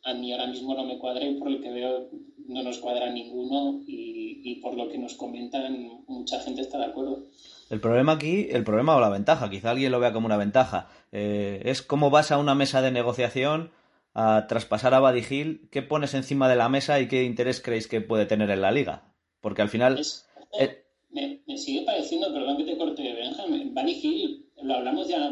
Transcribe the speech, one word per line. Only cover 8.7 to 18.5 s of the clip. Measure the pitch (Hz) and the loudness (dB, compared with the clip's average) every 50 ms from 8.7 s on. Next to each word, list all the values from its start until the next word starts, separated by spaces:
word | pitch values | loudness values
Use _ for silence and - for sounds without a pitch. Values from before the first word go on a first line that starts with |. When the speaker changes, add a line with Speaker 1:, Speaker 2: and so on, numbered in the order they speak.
| 107 110 127 - 160 | 2 2 4 6 6
Speaker 2:
o | 139 | 6
la | 120 107 | 6 6
ventaja, | 101 98 104 - 160 143 127 101 | 4 2 4 4 4 4 2 -4
quizá | 95 98 95 113 | -6 -4 -2 -2
alguien | 120 131 135 131 | 0 2 2 2
lo | 127 123 | 2 4
vea | 123 120 | 2 2
como | 107 113 113 | 2 2 0
una | 113 107 | 2 2
ventaja, | 104 101 101 101 131 127 - - 90 - - - - _ _ | 2 2 4 4 4 4 4 0 -6 -6 -6 -20 -20 _ _
eh, | - 104 104 104 104 104 101 98 101 98 - | -6 -4 -2 0 0 0 -2 -2 -4 -4 -2
es | 120 135 135 | -2 -2 -2
cómo | - - 143 143 147 143 | -2 -2 2 4 4 8
vas | 139 147 147 - | 8 6 6 6
a | 151 143 | 2 2
una | 147 147 139 | 4 4 4
mesa | 143 139 131 139 135 | 4 2 2 2 2
de | 131 131 | 2 4
negociación | 127 123 117 120 117 127 123 117 - 131 131 143 151 160 170 170 _ _ _ _ _ _ _ _ | 2 2 0 0 0 0 -2 0 0 0 0 2 0 -2 -4 -8 _ _ _ _ _ _ _ _
a | _ 117 113 110 110 107 107 - | _ 2 4 6 6 4 4 2
traspasar | 117 113 110 - 110 110 123 127 | -2 -2 0 0 -2 2 4 6
a | 131 131 | 6 8
Buddy | 135 131 123 120 | 8 6 4 4
Hield, | 113 - 135 139 147 156 151 - - _ | -2 -2 -6 -4 -4 -4 -6 -8 -12 _
¿qué | - 139 | -6 -6
pones | 135 - 151 151 147 135 - | -4 -2 -2 0 0 0 -2
encima | 135 131 - 143 139 135 131 | -4 -4 -2 0 4 6 6
de | 127 | 6
la | 123 117 120 | 6 4 4
mesa | 135 139 135 - 147 143 | 2 2 2 2 2 2
y | 131 113 | 2 2
qué | 131 127 | 2 0
interés | 127 123 120 117 123 123 127 - | 2 0 0 0 0 0 0 -2
creéis | - - 117 113 113 | -2 -2 -2 -2 -2
que | - - 110 | -2 -4 -4
puede | 107 - 117 107 104 | 0 0 2 2 4
tener | - 110 107 107 101 | 2 2 2 2 2